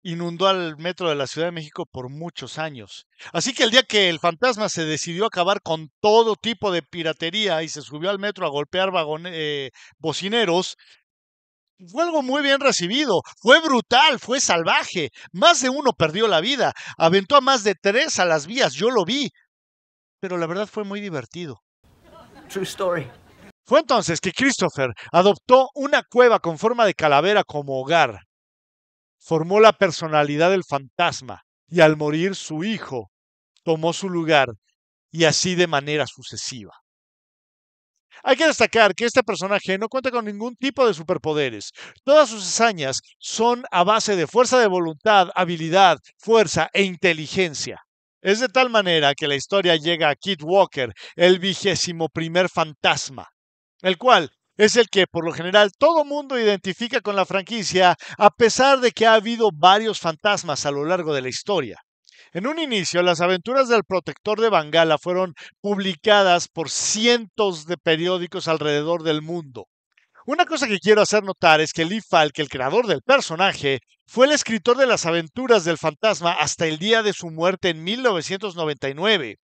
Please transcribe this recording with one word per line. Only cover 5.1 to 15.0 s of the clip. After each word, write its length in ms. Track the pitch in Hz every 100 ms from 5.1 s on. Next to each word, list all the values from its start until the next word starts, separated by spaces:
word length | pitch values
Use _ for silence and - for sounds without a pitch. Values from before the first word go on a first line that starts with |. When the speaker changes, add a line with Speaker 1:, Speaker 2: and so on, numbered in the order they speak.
| 170
Speaker 1:
acabar 360 | 220 180 175 202
con 280 | - 160 156 _
todo 380 | 208 220 226 208
tipo 340 | 226 226 208
de 100 | 175
piratería 800 | 147 175 160 156 165 202 208 160
y 60 | 160
se 140 | 151
subió 280 | 120 147 180
al 100 | 196
metro 260 | 208 202
a 40 | 170
golpear 400 | 143 147 185 190
vagone-, 420 | 180 151 156 180
eh, 380 | 165 151 147 131 _ - _
bocineros, 800 | 160 - 190 233 202 170 180 - _ _ _ _ _ _ _ _ _ _ 175
fue 120 | 233
algo 180 | 339 320
muy 180 | 254 277
bien 200 | 277 277
recibido, 600 | 262 - 175 254 294 170 - -
fue 180 | 208 302
brutal, 580 | 320 247 - 247 311 240
fue 220 | - 262
salvaje. 680 | - 175 165 269 294 185